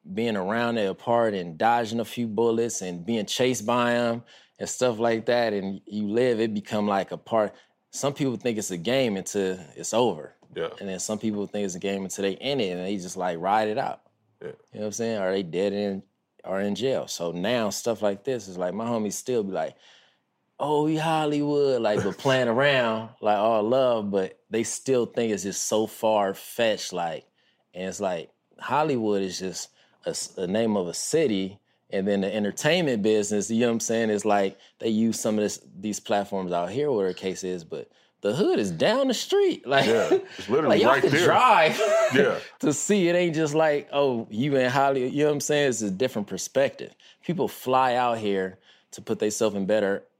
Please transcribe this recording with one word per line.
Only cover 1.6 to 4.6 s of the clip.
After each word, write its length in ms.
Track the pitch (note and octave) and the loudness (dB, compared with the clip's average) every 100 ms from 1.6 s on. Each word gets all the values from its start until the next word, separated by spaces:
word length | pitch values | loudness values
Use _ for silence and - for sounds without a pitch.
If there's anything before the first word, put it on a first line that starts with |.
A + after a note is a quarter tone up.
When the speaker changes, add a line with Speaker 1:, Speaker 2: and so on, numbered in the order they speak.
| A2 A#2+ A2 A#2 | 2 2 0 -4
Speaker 1:
a 40 | |
few 220 | A2 - A#2 | -4 -4 -4
bullets 540 | G#2 A#2 A2+ A#2 - | 2 2 2 0 -4
and 220 | F#2 F2 | -6 -6
being 220 | E2+ A#2 G2 | -2 -2 -2
chased 400 | - B2+ A#2 G#2+ | 0 0 0 0
by 260 | A#2+ A#2+ | 2 2
'em 280 | A#2+ A#2+ A#2 A#2+ - _ | 2 0 -4 -8 -20 _
and 100 | _ | _